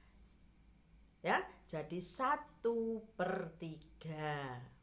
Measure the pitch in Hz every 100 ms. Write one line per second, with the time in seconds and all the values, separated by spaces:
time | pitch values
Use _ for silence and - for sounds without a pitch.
0 | - - - - - - - - - -
1 | - - 170 277 381 - - 156 151 170
2 | 185 - 262 294 - - 233 233 226 226
3 | 214 - 180 190 165 - 165 156 - -
4 | 160 156 151 147 135 123 123 -